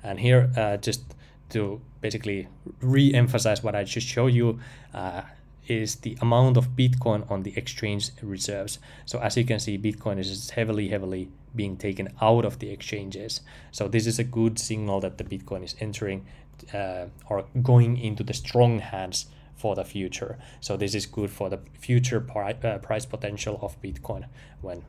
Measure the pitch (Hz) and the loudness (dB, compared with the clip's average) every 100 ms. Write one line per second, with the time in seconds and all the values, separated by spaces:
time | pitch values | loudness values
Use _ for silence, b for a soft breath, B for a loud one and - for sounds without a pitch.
0 | 104 98 120 127 127 123 107 104 110 - | -8 0 8 8 8 4 2 0 -2 -4
1 | - - B B - 113 101 107 - - | -8 -18 B B -4 -2 -2 -4 -12 -8
2 | 110 110 104 139 190 - - - 127 139 | -6 -4 -4 -4 -6 -14 -18 -4 4 6
3 | 143 131 123 120 113 104 110 101 98 117 | 8 8 6 4 2 2 0 -2 -2 -4
4 | - 120 127 120 117 117 B B B - | -2 2 4 6 4 0 B B B -8
5 | 92 90 - - - - - 113 107 - | -6 -6 -10 -20 -20 -20 -4 -2 -2 -6
6 | 113 107 117 117 131 127 127 - 127 123 | -8 0 4 6 8 6 4 4 4 4
7 | 120 104 - 98 98 - - - 107 101 | 2 0 0 -4 -2 -6 -8 -6 -4 -2
8 | - - 104 95 - 101 101 - B B | -4 -8 -10 -6 -4 -6 -6 -10 B B
9 | - 117 110 123 120 107 107 101 107 104 | -8 -4 0 0 2 0 -2 -2 -4 -2
10 | 110 98 95 98 - - 113 107 98 104 | -4 -4 -4 -8 -6 -4 -2 0 -2 -2
11 | 95 95 92 - - 117 101 95 101 98 | -4 -6 -8 -14 -10 -4 -4 -4 -6 -6
12 | 98 - 110 120 113 - 104 101 - 104 | -8 2 4 6 4 -4 -10 -10 -8 -8
13 | 98 95 113 - B B B - 101 113 | -8 -10 -10 -10 B B B -6 0 2
14 | 113 113 117 117 113 113 - 107 104 98 | 2 0 -2 2 2 2 -4 -4 0 0
15 | 95 - - 95 - 95 90 - 110 104 | -2 -6 -8 -8 -8 -10 -10 -8 -8 -4
16 | 101 98 - B B - - 101 95 90 | -4 -4 -10 B B -20 -10 -8 -6 -6
17 | 90 - - 101 95 127 127 123 117 123 | -10 -14 -4 -4 -2 0 8 8 8 2
18 | 113 104 107 - - 120 120 113 - 95 | -2 -4 -6 -6 0 4 6 4 -4 -8
19 | 92 - - B B - 107 95 90 101 | -6 -6 -8 B B -6 -4 -4 -4 -6
20 | 92 - 98 - B B - 95 101 104 | -6 -6 -10 -10 B B -6 -4 -2 -4
21 | - - 101 - 95 95 - - - 123 | -4 -4 -4 -4 -6 -6 -10 -14 2 2
22 | 123 117 - 107 98 120 117 101 - 110 | 4 -2 -2 -6 -4 -4 -4 -4 -4 -4
23 | - 107 104 104 - 104 101 - 98 - | -4 -8 -8 -6 -6 -6 -8 -10 -12 -10
24 | - 98 - B B B 95 85 | -8 -10 -10 B B B -12 -12